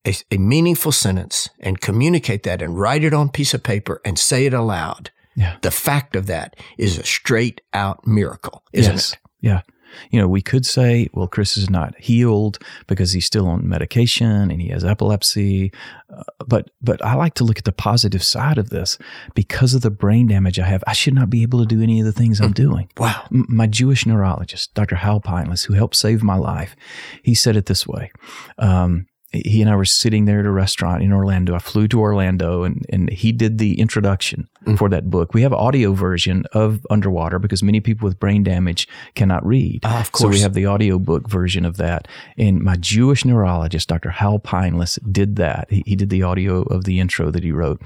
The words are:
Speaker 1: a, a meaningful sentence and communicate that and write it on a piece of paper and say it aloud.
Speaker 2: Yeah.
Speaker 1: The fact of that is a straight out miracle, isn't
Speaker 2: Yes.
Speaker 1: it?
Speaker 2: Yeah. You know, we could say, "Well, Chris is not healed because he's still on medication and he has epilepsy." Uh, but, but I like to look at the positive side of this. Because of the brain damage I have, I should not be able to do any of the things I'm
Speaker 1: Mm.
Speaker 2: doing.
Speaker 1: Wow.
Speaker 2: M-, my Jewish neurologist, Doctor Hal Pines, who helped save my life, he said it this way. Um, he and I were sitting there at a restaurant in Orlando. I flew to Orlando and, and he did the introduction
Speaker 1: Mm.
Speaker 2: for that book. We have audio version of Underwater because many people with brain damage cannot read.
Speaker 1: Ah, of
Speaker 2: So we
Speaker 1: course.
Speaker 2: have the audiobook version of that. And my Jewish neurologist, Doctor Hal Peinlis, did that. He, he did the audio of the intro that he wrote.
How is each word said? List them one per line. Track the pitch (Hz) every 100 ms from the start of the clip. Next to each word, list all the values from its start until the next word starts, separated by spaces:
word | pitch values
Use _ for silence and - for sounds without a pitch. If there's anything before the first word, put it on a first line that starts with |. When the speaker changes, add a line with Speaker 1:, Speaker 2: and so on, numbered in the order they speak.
| -
Speaker 1:
a, | 95 -
a | 98
meaningful | 98 147 170 165 156
sentence | - 101 92 87 - - _
and | 95 95
communicate | - 104 147 175 - 101
that | - 90
and | 80 85
write | 101 147
it | 151
on | 147 143
a |
piece | - 139
of | 120
paper | - 104 - - -
and | 87
say | - 127 135
it |
aloud. | 127 110 92 82 - - _ _ -
Speaker 2:
Yeah. | 92 87
Speaker 1:
The | 92
fact | - - 143 139 95
of | 95
that | 82 78 - - -
is | 104 80
a |
straight | - - - 113 120 - _
out | 98 98 95 -
miracle, | 107 87 - - - _
isn't | - 110
Speaker 2:
Yes. | 92 -
Speaker 1:
it? | - _ _
Speaker 2:
Yeah. | 117 92 - _ _ - -
You | 120
know, | 92
we | 98
could | - 135 127
say, | - 123 120 113
"Well, | - 90
Chris | - 98 -
is | 95
not | 90 76 -
healed | - 117 120 104 107 101 - - -
because | 95 92
he's | 92 -
still | 110 90
on | 85 87
medication | 85 - 120 120 - 117 104 98
and | 78
he | 87
has | 90
epilepsy." | 90 107 104 101 - 104 101 98 98 - - - -
Uh, | - - - -
but, | 117 - _
but | 117 - 107
I |
like | 131 165 -
to |
look | 120 107
at | -
the |
positive | - 107 120 104 95
side | - - 139 151
of | 107
this. | - - - - - - -
Because | 104 - 127 131
of |
the | 117
brain | 101 101 113 120
damage | 98 95 90
I | 90
have, | 95 -
I |
should | - -
not | 135 113
be | 117
able | 117 123
to | 110
do | 110
any | 113 110
of | 110
the |
things | 104 117 104
I'm | 107
Speaker 1:
Mm. | -
Speaker 2:
doing. | 139 95 98 -
Speaker 1:
Wow. | 120 - -
Speaker 2:
M-, | 127 -
my | 117 113
Jewish | 107 127 131 117
neurologist, | 110 95 85 90 - -
Doctor | - 104 90
Hal | 101 104
Pines, | 98 87 82 90 -
who |
helped | 101 110 -
save | 107 110
my | 107 95
life, | - - 90 - - - - -
he | - 113
said | 120 107
it | 95
this | 95 -
way. | - - - - - - -
Um, | 104 92 90 87 92 _ _
he | - - 107
and | 107
I | 101
were | 95
sitting | - 117 107 104
there | 104
at | 101
a |
restaurant | 95 95 - 87 87
in | 98
Orlando. | 98 98 92 90 87
I |
flew | - 107 107
to | 117
Orlando | 107 101 92 92 87 87
and, | 90 - -
and | 95 90
he | 92 113
did | 117 113 110
the | 107 -
introduction | 110 110 101 95 - - - _ -
Speaker 1:
Mm. | 104
Speaker 2:
for | 104
that | 92 -
book. | 87 85
We | 113
have | 135
audio | - 120 139 104
version | 98 92 87 - 92 -
of | 107 110 107 -
Underwater | 107 98 87 82 90
because | 98 92
many | 101 107
people | 104 110 107
with | 92
brain | 104 104
damage | 98 90 90 87 - - -
cannot | - 98 87 92
read. | 131 87 -
Speaker 1:
Ah, | 110 117
of | 110 -
Speaker 2:
So | 113
we | 101
Speaker 1:
course. |
Speaker 2:
have | 101
the | 98 98
audiobook | 101 107 92 95 82 -
version | 95 90 92 87
of | 90
that. | 85 87 - - - -
And | 107 92
my | 98 90
Jewish | 85 104 127 139 127
neurologist, | 117 95 87 80 80 -
Doctor | 82 -
Hal | - 104 104
Peinlis, | - 90 92 85 87 - 110
did | 98 101 101
that. | 82 - -
He, | 101 -
he | 98
did | 101
the | 95
audio | 90 92 92 92
of | 92 92 95
the | 92
intro | 92 - 80
that | 85
he | 85
wrote. | 76 78 76